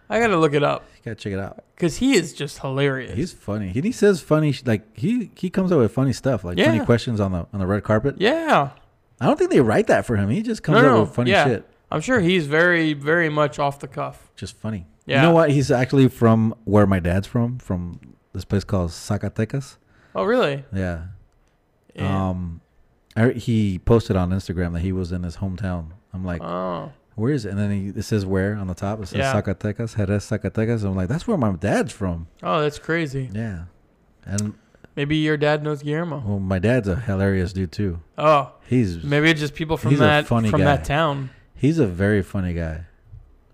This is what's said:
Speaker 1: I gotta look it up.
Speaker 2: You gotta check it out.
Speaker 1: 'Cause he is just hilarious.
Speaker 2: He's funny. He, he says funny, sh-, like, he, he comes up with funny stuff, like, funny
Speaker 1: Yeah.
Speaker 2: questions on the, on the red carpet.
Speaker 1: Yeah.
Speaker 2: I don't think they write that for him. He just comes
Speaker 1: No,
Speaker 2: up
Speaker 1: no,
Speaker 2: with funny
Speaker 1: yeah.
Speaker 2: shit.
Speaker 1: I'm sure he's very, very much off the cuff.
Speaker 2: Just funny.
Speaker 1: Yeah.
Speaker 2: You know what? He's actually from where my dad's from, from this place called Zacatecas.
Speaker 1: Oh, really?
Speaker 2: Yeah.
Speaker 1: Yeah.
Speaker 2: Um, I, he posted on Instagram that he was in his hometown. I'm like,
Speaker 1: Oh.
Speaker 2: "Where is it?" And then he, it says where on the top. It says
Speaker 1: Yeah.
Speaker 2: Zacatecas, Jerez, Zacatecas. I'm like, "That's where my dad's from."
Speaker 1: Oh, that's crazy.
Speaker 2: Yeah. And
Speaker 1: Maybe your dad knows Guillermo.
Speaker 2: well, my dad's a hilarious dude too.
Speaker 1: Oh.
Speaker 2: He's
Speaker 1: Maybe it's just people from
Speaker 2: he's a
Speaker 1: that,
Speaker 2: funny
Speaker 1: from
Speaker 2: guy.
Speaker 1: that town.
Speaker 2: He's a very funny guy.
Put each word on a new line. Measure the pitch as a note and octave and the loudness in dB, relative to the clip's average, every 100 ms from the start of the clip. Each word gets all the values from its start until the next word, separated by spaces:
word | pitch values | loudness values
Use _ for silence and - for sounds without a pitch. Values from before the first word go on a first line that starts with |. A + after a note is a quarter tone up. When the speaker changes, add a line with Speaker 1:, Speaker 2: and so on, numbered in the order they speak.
| - | -4
Speaker 1:
I | G#3+ | 0
gotta | A#3 F3 | 2 4
look | D#3+ | 4
it | C#3+ | 4
up. | C#3+ C3 - _ | 0 -2 -8 _
Speaker 2:
You | - | -14
gotta | G#2+ | -10
check | G#2+ | -6
it | F#2+ | -6
out. | G2 - _ - | -6 -12 _ -4
Speaker 1:
'Cause | E3+ - | -4 0
he | C4 | 2
is | A3+ D3 | 2 0
just | - C#3 - | -8 -10 -8
hilarious. | C#3 C3+ C#3+ C3 A2+ | -6 0 0 -2 -6
Speaker 2:
He's | G#2+ F3+ | -6 -6
funny. | - - G#2 G2 | -8 -8 -6 -4
He, | G#2 | -4
he | G3 | -4
says | - G3+ F3+ | 2 2 2
funny, | - D#3 D3+ | 2 2 2
sh-, | C3 | 0
like, | B2+ G#2+ - - | 0 -2 -2 -6
he, | D#3+ B3 G3+ - | -2 -2 -4 -8
he | F#3 | -4
comes | - F#3 | -2 2
up | D#3+ | 4
with | G#2+ | 4
funny | - C3+ | 2 0
stuff, | A2+ C3+ B2 | 0 -2 -2
like, | F2 F2 | -2 2
funny | B2 A#2 | 4 4
Speaker 1:
Yeah. | |
Speaker 2:
questions | A#3 A#2+ - G#2+ | 2 2 2 -2
on | F#2+ | -2
the, | F2+ - | -2 -6
on | G2+ | -4
the | F#2 | 0
red | G#2 | 0
carpet. | - C3 C#3 - | 2 0 0 0
Speaker 1:
Yeah. | G#3+ E4 D#4 F#3+ C#3 - _ _ _ - | 0 0 2 2 0 -6 _ _ _ -2
Speaker 2:
I | A#3 | 0
don't | D4 | 2
think | F4+ | 4
they | A#3 | 4
write | A2 C3 A#3 | 4 2 4
that | B2 - | 2 2
for | G#2 | 0
him. | G2+ | 0
He | E3 | 0
just | A#3 A3 | -2 -4
comes | - G3+ | 2 6
Speaker 1:
No, | C4 | 6
Speaker 2:
up | |
Speaker 1:
no, | A3 | 4
Speaker 2:
with | F#3+ | 2
funny | - B2 | 0 2
Speaker 1:
yeah. | G3 | 4
Speaker 2:
shit. | C3 G#2+ - _ - | 4 0 -4 _ -6
Speaker 1:
I'm | D3+ | -6
sure | G3 B3+ | 0 2
he's | E3+ F#3 C#3+ | 4 2 2
very, | D#3 F3+ E3+ D#3 | 4 4 4 2
very | D3 C#3+ E3+ D#3+ | 0 0 2 2
much | D3+ D3 D3 | 2 0 0
off | C#3+ C3+ | -2 -2
the | C#3 | -12
cuff. | D3 C3 - _ | -8 -10 -10 _
Speaker 2:
Just | - - - | -14 -14 -10
funny. | A2 G#2 E2+ _ - | -8 -8 -10 _ -2
Speaker 1:
Yeah. | C#3 | 4
Speaker 2:
You | E3 | 6
know | |
what? | E3 D#3 | 6 4
He's | C#3+ C3+ | 2 2
actually | B2 C3 C#3 B2+ | 2 2 4 4
from | - A#2 A2+ A2 - | 4 4 4 2 -2
where | - G#2 G2 | 2 4 6
my | F#2+ | 4
dad's | E2+ F#2+ - | 2 -2 -2
from, | A#2+ A#2+ B2 | -2 -2 -4
from | - F2+ F2 - B1+ - _ | -6 -6 -6 -12 -20 -20 _
this | F#2 - | -12 -2
place | G2+ | -2
called | - F#2+ E2+ | 0 -2 -2
Zacatecas. | - - G2+ G2+ - A2 C#3 - - _ _ _ | -6 -6 -4 -4 -4 -4 -4 -10 -20 _ _ _
Speaker 1:
Oh, | F#3+ | -4
really? | F#3+ B3 E3 C#3 C3+ | 0 2 0 -2 -6
Speaker 2:
Yeah. | F#2+ F#2 E2 F2+ - _ _ _ _ _ _ _ | -4 -4 -4 -10 -16 _ _ _ _ _ _ _
Speaker 1:
Yeah. | - F#2+ F#2+ F#2+ | -6 -2 0 -2
Speaker 2:
Um, | F2+ F2 E2 _ _ _ _ _ A2 | -4 -8 -10 _ _ _ _ _ 2
I, | B2 | 2
he | A#2+ B2+ A2 G2+ F2+ | 2 -2 0 0 0
posted | - A#2 - F#2 | 4 2 4 0
on | F2+ | 0
Instagram | F#2+ - F2 F2 | -2 -4 -4 -2
that | E2+ | -2
he | F#2 | -2
was | F#2 E2+ | -2 -4
in | F2+ | -6
his | F2 - | -6 -6
hometown. | G2 F2+ F#2+ F2 D#2+ F#2 _ | -6 -6 -6 -6 -8 -16 _
I'm | F#2 | -10
like, | F#2 E2+ | -6 -6
Speaker 1:
Oh. | - F2 F#2 E2+ - - _ | -6 -6 -6 -8 -10 -16 _
Speaker 2:
"Where | G#2 A#2 | -4 -2
is | D3 | -2
it?" | G#2 | -4
And | G2 | -4
then | G#2 | -2
he, | G2+ G2 A2 | -2 -4 -8
it | |
says | - G#2+ | -2 -2
where | F#2+ F#2+ G2 G#2+ | 0 0 0 -2
on | F#2 | -6
the | |
top. | F2 G2+ A2 | -6 -6 -6
It | F#2 | -6
says | - | -4
Speaker 1:
Yeah. | C3+ C3 | 0 -2
Speaker 2:
Zacatecas, | G2 F#2 G#2+ G2+ A#2 A2 | -2 -4 -6 -4 -6 -4
Jerez, | F#2+ G2+ - | -2 -2 -2
Zacatecas. | G#2+ F#2+ - A2+ A#2 | -4 -4 -2 -2 -2
I'm | G2+ F#2+ | -2 -2
like, | F2+ | -2
"That's | D#3+ - | -4 -2
where | F#3+ | 0
my | A2 | 0
dad's | F2 G2+ G#3+ E3+ | 0 0 0 -2
from." | - F#2+ E2 E2 - | -4 -6 -6 -10 -10
Speaker 1:
Oh, | F3 E3+ | -4 -2
that's | D3+ D3 | -2 -4
crazy. | - E3 D#3+ C3+ B2+ | -4 -4 -2 -6 -6
Speaker 2:
Yeah. | G#2 A2+ F2 F2 _ _ _ _ _ | -8 -8 -8 -12 _ _ _ _ _
And | - G2+ G#2 - _ _ - - | -6 -4 -4 -8 _ _ -14 -6
Speaker 1:
Maybe | C#3+ D#3 | -2 0
your | D3+ D3+ | 0 2
dad | D3 D3+ | 2 0
knows | D3+ D3 | -2 -6
Guillermo. | C#3+ D3+ F3 C#3+ G#2 | -4 -4 -4 -6 -4
Speaker 2:
well, | G2+ | -4
my | F#2+ F#2 | 0 0
dad's | G#2 B2+ G2 | 2 2 0
a | F2+ | -2
hilarious | G#2+ F#2+ G2 F#2+ F2 | -2 0 2 2 -2
dude | F#2+ F2+ | -4 -6
too. | - G2+ E2+ - - | -4 -4 -4 -10 0
Speaker 1:
Oh. | D3+ D3 C3+ - - | 4 4 0 -12 -2
Speaker 2:
He's | B2+ G2+ E2+ | 0 0 -2
Speaker 1:
Maybe | C#3+ D3 D#3+ | 0 2 2
it's | D#3 | 2
just | D3 | -2
people | - D#3 D#3 | -6 -6 -2
from | A#2+ | 2
Speaker 2:
he's | C#3+ | 4
a | |
Speaker 1:
that, | D3+ D3 D3+ | 4 4 2
Speaker 2:
funny | A#2 A2 | 0 2
Speaker 1:
from | G2+ | 2
Speaker 2:
guy. | C#3+ C#3+ | 2 2
Speaker 1:
that | |
town. | - D3 D#3+ C#3 C3 - _ | 0 0 0 -2 -8 -14 _
Speaker 2:
He's | - C3+ E3 | -2 0 2
a | G#2+ | 0
very | E2+ G2+ G#2 | 2 2 2
funny | F2+ G2+ F2+ | 0 -4 -4
guy. | E2+ E2 D#2+ E2+ _ _ - - _ _ | -4 -6 -8 -14 _ _ -20 -20 _ _